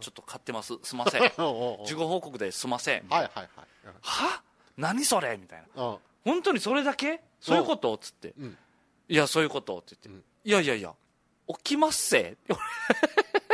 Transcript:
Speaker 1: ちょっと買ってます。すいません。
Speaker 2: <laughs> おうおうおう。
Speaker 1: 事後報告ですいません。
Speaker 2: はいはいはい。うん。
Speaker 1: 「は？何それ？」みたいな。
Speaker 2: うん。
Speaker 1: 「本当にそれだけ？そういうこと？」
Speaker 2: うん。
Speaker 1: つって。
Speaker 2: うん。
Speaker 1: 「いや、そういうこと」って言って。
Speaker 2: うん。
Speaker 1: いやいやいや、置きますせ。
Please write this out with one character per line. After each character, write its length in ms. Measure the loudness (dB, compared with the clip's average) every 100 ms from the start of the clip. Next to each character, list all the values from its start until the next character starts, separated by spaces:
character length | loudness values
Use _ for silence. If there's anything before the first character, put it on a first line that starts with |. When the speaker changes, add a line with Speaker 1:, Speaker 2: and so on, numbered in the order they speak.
Speaker 1:
ち 80 | -16
ょ 20 |
っ 0 |
と 100 | -16
買 160 | -16 -12
っ 40 |
て 100 | -8
ま 120 | -8
す。 100 | -6 -10
す 120 | -8 -2
い 20 |
ま 120 | 2
せ 80 | 4
ん。 40 | 4
Speaker 2:
<laughs> 80 | 2
お 40 |
う 20 | -2
お 320 | 0 -2 -4
う 40 |
お 20 |
う。 40 | -6
Speaker 1:
事 60 |
後 140 | -4 -2
報 140 | -2
告 160 | -4 -6
で 140 | -6
す 160 | -6 -4
い 20 |
ま 80 | -2
せ 200 | 0 -2
ん。 100 | 0
Speaker 2:
は 100 | 0
い 20 |
は 60 | 0
い 0 | -4
は 60 |
い。 60 | -14 -16 -20 _ -20
う 40 |
ん。 40 | -14
Speaker 1:
「は？ 380 | -6 -2 -2 -2 -8 _ _ -6
何 260 | -2 0
そ 160 | 2 2
れ？」 160 | 2 -4
み 80 | -10
た 100 | -20
い 60 | -16 -6
な。 80 |
Speaker 2:
う 40 | -4
ん。 40 | -6 _ _ -2
Speaker 1:
「本 180 | 0
当 80 | 2
に 80 | 0
そ 140 | 2
れ 100 | 2
だ 100 | 2
け？ 280 | 0 -2 -4 -8 _
そ 140 | 2
う 40 | 2
い 40 |
う 20 |
こ 140 | 4 0
と？」 140 | 0
Speaker 2:
う 40 | -2
ん。 20 |
Speaker 1:
つ 100 | -6
っ 40 |
て。 200 | -14 -16 -12
Speaker 2:
う 80 | -14
ん。 120 | -14 _ _ _ _ 0
Speaker 1:
「い 80 | 2
や、 120 | 4
そ 120 | 4
う 40 |
い 20 | 2
う 40 |
こ 120 | 0
と」 160 | -6 -8
っ 40 |
て 120 | -10 -20
言 20 |
っ 40 |
て。 80 | -20
Speaker 2:
う 20 |
ん。 120 | -20 -20 _
Speaker 1:
い 80 | 2
や 80 | 4
い 80 | 4
や 80 | 0
い 60 |
や、 120 | -2 -12 _ _ _ _ -10
置 120 | -8
き 140 | -2 2
ま 140 | 4
す 160 | 2 2
せ。 300 | 2 2 -4 -4 -4 -4 -2 0 2 2 2 2 0 0